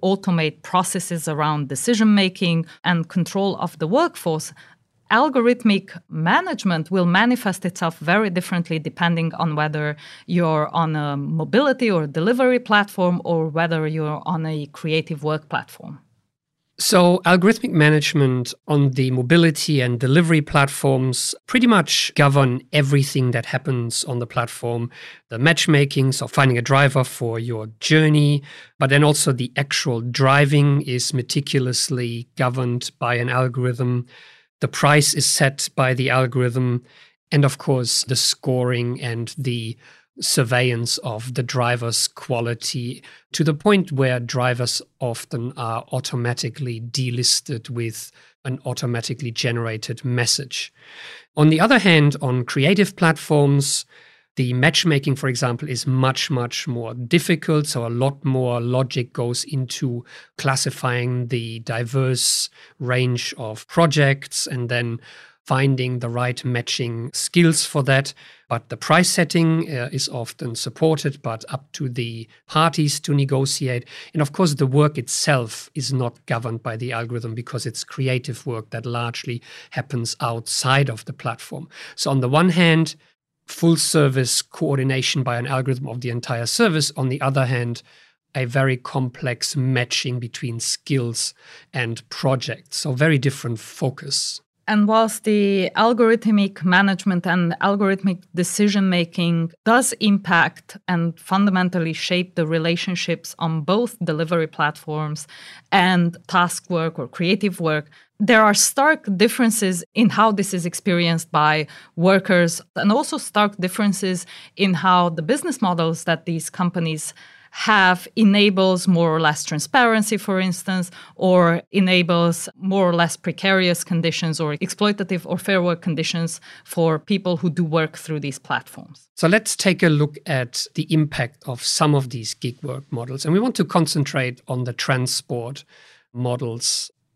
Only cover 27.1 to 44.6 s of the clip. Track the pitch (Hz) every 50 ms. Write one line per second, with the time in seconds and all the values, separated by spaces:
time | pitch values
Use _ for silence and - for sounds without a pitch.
27.1 | - - 123 117 113 113 117 120 117 110 110 110 110 - - - 156 156 156 156
28.1 | 151 147 147 147 147 139 139 - - - - - _ - 143 131 139 147 151 147
29.1 | 151 147 - 160 131 123 123 120 - 139 143 139 - - - 147 120 113 117 123
30.1 | 117 - 135 131 135 143 147 139 151 147 143 147 143 143 - 139 123 123 - -
31.1 | - 131 120 - - 143 139 - - 139 127 127 120 - - - 135 123 123 117
32.1 | 117 117 120 - _ - 131 127 123 131 127 120 120 123 - - - _ - 117
33.1 | 123 120 120 127 123 127 131 127 120 131 123 127 123 120 127 123 123 123 123 -
34.1 | - - - - - _ _ _ _ _ - 143 - - - 143 147 151 143 -
35.1 | - 156 131 - - - 151 135 139 - - - - - 135 127 127 123 127 131
36.1 | 123 131 131 123 127 131 123 123 117 131 127 123 120 123 - _ _ _ - _
37.1 | _ _ _ _ - 143 139 135 - - - - 135 127 120 113 - - - -
38.1 | 131 120 - - - - - 139 127 127 123 123 127 120 120 120 123 - - 120
39.1 | 117 117 117 117 - - 131 127 120 120 113 113 117 - _ - - _ _ _
40.1 | _ - - - - - 127 113 127 123 127 127 120 117 120 117 - - - 127
41.1 | 110 110 117 127 123 139 127 120 - 127 120 120 123 117 117 117 113 - - -
42.1 | - - - - 127 117 117 117 120 117 - - - 123 120 120 123 - - -
43.1 | - - _ _ - - 156 156 156 147 - 208 208 196 175 - 139 131 135 131
44.1 | 127 123 120 113 - 127 123 127 123 117